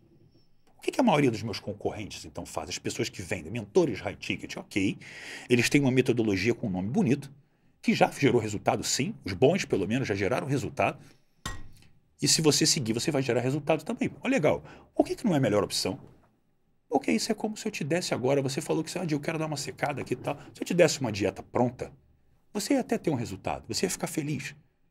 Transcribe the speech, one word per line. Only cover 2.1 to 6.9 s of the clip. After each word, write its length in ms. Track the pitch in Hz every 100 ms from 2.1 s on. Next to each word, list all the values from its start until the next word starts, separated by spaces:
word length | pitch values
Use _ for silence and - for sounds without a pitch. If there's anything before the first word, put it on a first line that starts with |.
| - 85
então, 180 | -
faz? 240 | 73 - 78
As 100 | -
pessoas 300 | 110 - 117
que 140 | -
vendem, 280 | 90 95 78
mentores 500 | 117 101 - 165 92
high 160 | 104 87
ticket, 400 | - 95 - -
ok. 400 | - - 95 - - - - - -
Eles 220 | 120 113
têm 100 | 151
uma 100 | 139
metodologia 640 | 127 127 120 110 98 101
com 120 | 117 117
um 40 |
nome 200 | 90 98